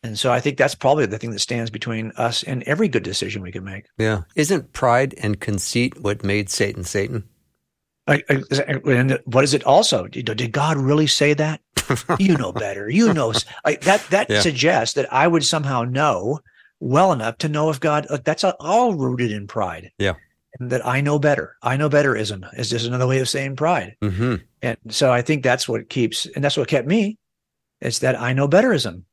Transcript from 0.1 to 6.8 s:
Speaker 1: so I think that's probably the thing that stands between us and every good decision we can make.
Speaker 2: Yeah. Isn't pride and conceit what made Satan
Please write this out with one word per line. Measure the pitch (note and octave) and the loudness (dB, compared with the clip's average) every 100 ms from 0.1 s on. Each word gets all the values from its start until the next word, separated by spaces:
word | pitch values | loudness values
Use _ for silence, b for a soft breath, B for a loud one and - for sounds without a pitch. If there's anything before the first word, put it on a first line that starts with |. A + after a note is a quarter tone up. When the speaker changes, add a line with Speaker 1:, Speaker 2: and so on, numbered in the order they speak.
| G#2+ | -2
Speaker 1:
so | B2+ | 0
I | B2 | 2
think | C#3+ C3 | 0 0
that's | C#3+ - | 0 2
probably | C3 D3+ A2 | 2 2 0
the | A2 | -4
thing | A#2 | -8
that | G#2 | -6
stands | - A#2+ A2+ | -4 -4 -6
between | G#2+ A#2 A2 A2+ | -8 -6 -6 -6
us | - A#2 A#2 | -2 -2 -2
and | - B2+ | -6 -8
every | C#3+ D3+ G#3+ | -4 0 0
good | B2 | 0
decision | F#2+ - F#2+ G2+ | -4 -6 -6 -8
we | F#2 | -10
can | F#2 | -12
make. | F#2+ F#2+ - - | -12 -14 -16 -4
Speaker 2:
Yeah. | A2 G#2 E2 - | -2 -2 -4 -4
Isn't | D3+ F#3 - | 0 0 -2
pride | - B2+ A#2+ C3+ - | -2 2 4 2 -2
and | G#2 G2+ | -4 -4
conceit | - G2+ - A#2+ B2+ - | -4 -4 -2 -2 -2 -2
what | G2+ G#2 | -4 -2
made | G2 G#2 G2 | -2 -2 -2
Satan | - G2+ G2 | -2 -2 -2